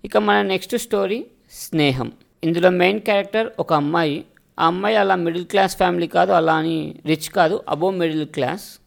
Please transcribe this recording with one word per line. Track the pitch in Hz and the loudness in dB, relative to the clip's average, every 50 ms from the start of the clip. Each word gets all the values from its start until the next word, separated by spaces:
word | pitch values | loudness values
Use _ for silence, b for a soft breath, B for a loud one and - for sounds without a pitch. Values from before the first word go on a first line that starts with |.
| - | -12
ఇక | 208 - | 0 0
మన | - 214 208 202 208 | 2 2 4 2 2
నెక్స్ట్ | 202 196 190 190 - - 240 | 2 0 -2 -2 -2 -4 -6
స్టోరీ | 233 - - 220 202 196 185 208 247 - - _ _ _ _ | -6 -2 -2 0 0 0 0 -2 -4 -6 -12 _ _ _ _
స్నేహం. | - - - - - 160 147 143 131 131 120 113 - _ _ _ _ _ - | -18 -18 -12 -4 0 2 2 2 0 -2 -6 -8 -8 _ _ _ _ _ -4
ఇందులో | 165 165 170 170 180 | -2 0 4 4 4
మెయిన్ | 180 180 180 185 202 214 | 4 4 2 2 2 0
క్యారెక్టర్ | 214 - 208 202 196 196 - 220 226 226 - - | 0 0 0 0 0 0 -2 -2 -2 -2 -4 -6
ఒక | 165 - 165 | -2 0 0
అమ్మాయి. | 151 147 147 165 170 165 151 143 165 - _ _ _ _ _ _ - | 0 2 0 0 0 0 0 -2 -4 -8 _ _ _ _ _ _ 0
ఆ | - | 0
అమ్మాయి | 165 175 185 196 214 220 | 0 0 0 -2 0 2
అలా | 214 202 190 190 | 2 2 2 2
మిడిల్ | 180 170 170 165 180 175 | 0 0 -2 -2 -4 -6
క్లాస్ | 175 - 196 190 185 - | -2 0 2 2 2 2
ఫ్యామిలీ | - 190 180 175 175 170 | 0 0 0 2 0 -2
కాదు, | 170 - 175 175 185 | 0 2 2 4 4
అలా | 190 170 165 160 160 | 4 2 4 2 0
అని | 160 156 165 165 160 151 156 156 - _ | 0 0 -2 -2 -4 -6 -8 -12 -10 _
రిచ్ | 147 160 156 156 - | -2 -2 -2 -2 -4
కాదు, | - 196 170 160 - - - - - | 2 2 2 2 2 -2 -4 -4 -4
above | 151 165 190 190 | 0 0 -2 0
మిడిల్ | 180 170 165 156 156 151 | 0 -2 -2 0 -4 -6
క్లాస్. | 151 - 151 131 123 156 - - - - - _ | -6 -4 -4 -4 -2 -4 -8 -12 -18 -20 -20 _